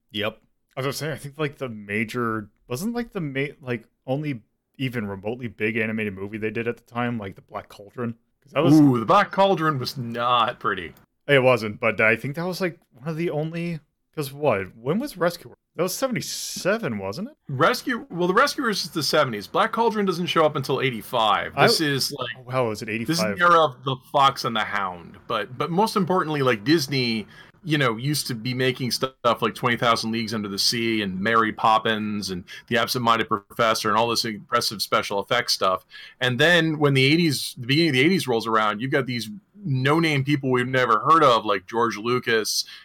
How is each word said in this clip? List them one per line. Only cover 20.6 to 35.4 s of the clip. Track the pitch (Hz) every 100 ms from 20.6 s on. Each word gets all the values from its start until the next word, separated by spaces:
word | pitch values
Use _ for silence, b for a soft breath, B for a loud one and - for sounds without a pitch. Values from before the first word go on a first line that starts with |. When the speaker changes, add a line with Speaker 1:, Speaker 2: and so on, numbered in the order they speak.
| 139 131
Speaker 2:
eighty-five. | 135 113 - 120 110 92 87 87
Speaker 1:
I | 175
Speaker 2:
This | 233
is, | 151 135 -
like, | - 123 117
Speaker 1:
Oh, |
wow, | 123 131 117
was | 104
it | 110
Speaker 2:
this | 110 117
is | 165
the | 139
Speaker 1:
eighty-five? | 185
Speaker 2:
era | 175 170
of | 156 127
The | 131 131 -
Fox | 147 139 127
and | 131
the | 113
Hound, | 101 104 95 87 87 - -
but, | 113 104 131
but | 151
most | 170 214 208
importantly, | 175 185 156 151
like, | 131 113
Disney, | 110 165 131 135 120 110 98 B B _
you | 175 151
know, | 131 110
used | 135 147 -
to |
be | 117 117
making | 123 131 123 123
stuff | - - - 120 117
like | 113
Twenty | - 127 117
thousand | 123 113 113
Leagues | 113 110
Under | 113 104
the | 98
Sea | - 120 117 110
and | 101 92
Mary | 107 113 110
Poppins | 104 113 110 110 107 107 104 95
and | 90 - B B
The | 117
Absent-Minded | 117 131 117 113 110
Professor | 104 - - 113 113 110
and | 107
all | 117
this | 113 117
impressive | 104 - 117 - 104
special | - - - 101
effects | 95 120